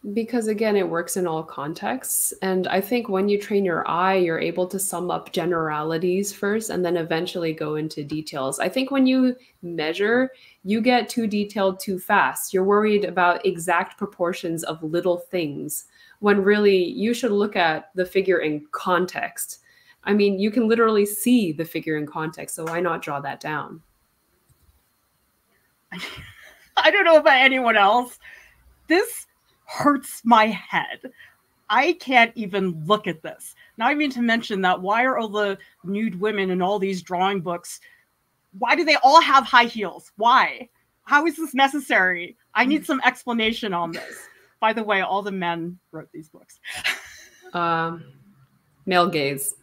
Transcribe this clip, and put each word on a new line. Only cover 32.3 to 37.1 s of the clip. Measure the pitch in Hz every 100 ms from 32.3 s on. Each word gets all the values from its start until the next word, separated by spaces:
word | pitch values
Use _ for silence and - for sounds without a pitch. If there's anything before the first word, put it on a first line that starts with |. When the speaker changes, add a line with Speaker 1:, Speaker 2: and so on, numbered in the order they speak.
| 226
Speaker 2:
even | 208 196 190 160 156
look | 208 202
at | 160
this. | 160 - - - - -
Not | 226
even | 294 302
to | 240
mention | 240 226 226 202
that | 185 180
why | 180 220 254
are | 254
all | 220
the | 202 208 196 - _
nude | 170 202 220 175
women | 208 208 190
in | 180
all | 180 208
these | 196 185
drawing | -